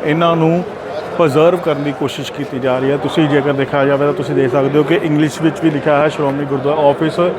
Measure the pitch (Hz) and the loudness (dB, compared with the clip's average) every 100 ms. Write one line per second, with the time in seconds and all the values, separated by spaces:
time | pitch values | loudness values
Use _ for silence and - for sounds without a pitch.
0 | 156 156 170 165 160 170 175 - - - | 0 0 2 2 2 2 -2 -10 -10 -10
1 | - - 165 135 165 180 170 143 143 139 | -8 0 2 4 4 2 -2 -2 -4 -4
2 | 143 - 135 - 143 131 131 127 135 143 | -6 -6 -10 -8 -8 -4 -2 0 0 -2
3 | 143 - 151 143 139 139 131 143 139 139 | -2 0 2 2 2 -2 0 0 2 2
4 | 147 143 131 139 135 143 135 147 147 160 | 0 -2 -2 0 2 2 2 2 2 0
5 | 160 151 151 - 160 147 160 147 156 143 | 0 0 0 0 -2 0 -2 0 0 2
6 | 151 147 143 139 143 139 139 156 143 139 | 2 0 -2 -2 -4 -2 -2 2 2 2
7 | 156 160 175 | -2 0 -2